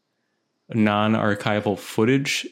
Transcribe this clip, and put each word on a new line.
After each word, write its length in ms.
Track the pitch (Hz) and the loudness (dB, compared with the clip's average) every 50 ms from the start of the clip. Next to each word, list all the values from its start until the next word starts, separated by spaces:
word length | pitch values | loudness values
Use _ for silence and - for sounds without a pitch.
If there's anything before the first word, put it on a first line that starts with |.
| _ _ _ _ _ _ _ _ _ _ _ _ _ - - | _ _ _ _ _ _ _ _ _ _ _ _ _ -6 -2
non-archival 1080 | 113 107 107 104 104 107 107 110 110 107 107 101 101 - 113 104 104 104 107 98 - | 0 2 2 4 2 2 2 2 2 2 0 0 -2 -2 -2 -2 0 0 -2 -2 -4
footage 680 | - - - - 110 117 131 139 139 - - - - - | -6 -6 -2 0 2 2 2 2 0 -2 -4 -6 -6 -8